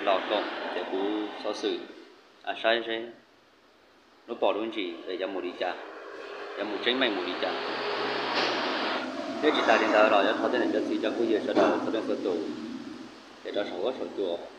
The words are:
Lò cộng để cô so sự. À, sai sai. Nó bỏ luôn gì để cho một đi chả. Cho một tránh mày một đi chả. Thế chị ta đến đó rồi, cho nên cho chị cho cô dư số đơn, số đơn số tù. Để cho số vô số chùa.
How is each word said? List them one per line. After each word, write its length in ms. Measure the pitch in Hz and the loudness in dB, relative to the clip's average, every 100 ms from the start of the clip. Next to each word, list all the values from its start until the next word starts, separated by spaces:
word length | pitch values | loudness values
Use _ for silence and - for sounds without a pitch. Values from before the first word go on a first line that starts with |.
Lò 160 | 101 95 95 | 4 2 2
cộng 140 | 107 - - 95 90 | 0 0 -4 -4 -4
để 80 | 90 | -2
cô 80 | 95 98 107 104 - | -2 0 0 -4 -4
so 100 | 104 | -6
sự. 260 | 104 107 87 - - - - - - | -2 -2 -2 -6 -16 -20 -20 -20 -12
À, 120 | - - | -6 0
sai 200 | 110 117 117 | 4 4 2
sai. 200 | 113 117 - - - _ - _ _ - - - - - | -4 -6 -14 -20 -20 _ -20 _ _ -20 -20 -20 -20 -10
Nó 60 | 120 | 2
bỏ 140 | 110 | 2
luôn 180 | 95 113 | 2 0
gì 200 | 110 90 82 - | -2 -4 -6 -6
để 100 | 90 | -4
cho 80 | 95 | -2
một 140 | 95 | -2
đi 100 | 87 87 | -4 -2
chả. 160 | 92 87 - - - - - - - - | -2 -2 -10 -12 -12 -12 -12 -10 -10 -6
Cho 60 | |
một 140 | 104 98 120 | -4 0 0
tránh 140 | 127 | 2
mày 120 | 127 | 2
một 120 | 98 90 | 0 -2
đi 80 | 90 | -2
chả. 100 | 95 90 - - - - - - - - - - - - - - - - - - | -2 -2 -4 -4 -2 -2 -2 -2 -2 0 0 0 0 0 -2 -2 -4 -6 -6 2
Thế 100 | 151 135 | 2 4
chị 60 | - | 6
ta 100 | 110 | 6
đến 80 | 110 | 6
đó 160 | 107 107 | 8 8
rồi, 140 | 107 101 110 | 8 4 2
cho 180 | 110 120 | 2 2
nên 120 | 110 | 2
cho 60 | 107 101 | 2 0
chị 100 | 110 | 0
cho 80 | 113 107 | 0 0
cô 60 | 113 | 2
dư 140 | 104 98 | 2 2
số 60 | |
đơn, 260 | 101 92 85 - | 4 4 4 0
số 60 | |
đơn 120 | 110 98 | -2 -2
số 80 | 104 | -2
tù. 140 | 104 85 78 - - - - - - - - - | 0 -2 -4 -6 -8 -10 -10 -12 -14 -16 -20 -14
Để 80 | 104 98 | -6 -2
cho 80 | |
số 140 | 98 90 | -2 -2
vô 160 | 107 127 | -2 -2
số 60 | 110 - | -6 -2
chùa. 200 | 92 82 - | -2 -2 -6